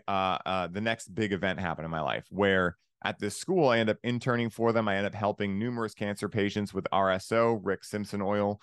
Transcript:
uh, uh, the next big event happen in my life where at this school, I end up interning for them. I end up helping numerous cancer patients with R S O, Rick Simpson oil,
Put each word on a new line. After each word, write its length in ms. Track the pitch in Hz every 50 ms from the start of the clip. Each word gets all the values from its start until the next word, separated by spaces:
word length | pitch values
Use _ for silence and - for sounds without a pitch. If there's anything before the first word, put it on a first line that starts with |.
| -
uh, 320 | - 98 95 95 92 90 - -
uh, 200 | - 95 92 90 87
the 120 | 87 104
next 320 | 110 113 113 - - 104
big 200 | 92 95 110 98
event 260 | 98 87 98 95 90 90
happen 260 | 95 85 76 78 78
in 60 | 82
my 120 | 82 80
life 240 | 76 65 55 55 - -
where 460 | - 92 101 98 95 92 90 87 - _ _ _ _ -
at 160 | - 104 90 -
this 160 | 101 104 -
school, 360 | - - - 190 180 151 127
I 80 | 117 113
end 100 | 110 107
up 80 | 104 -
interning 480 | - 120 123 120 - 131 120 120 117 113
for 240 | - - 117 113 113
them. 120 | 113 110
I 100 | 104 98
end 100 | 98 101
up 80 | 98 92
helping 440 | 104 107 104 101 - 101 98 95 98
numerous 360 | 113 123 123 117 110 107 -
cancer 340 | - 107 101 101 - 104 95
patients 460 | 104 107 101 101 - 107 104 - -
with 120 | 95 82 -
R 180 | - 98 98 95
S 220 | 92 95 - -
O, 220 | 113 117 117 117 117
Rick 280 | 104 92 98 92 -
Simpson 380 | - - - 104 101 - 104 101
oil, 400 | 98 98 104 104 101 101 104 -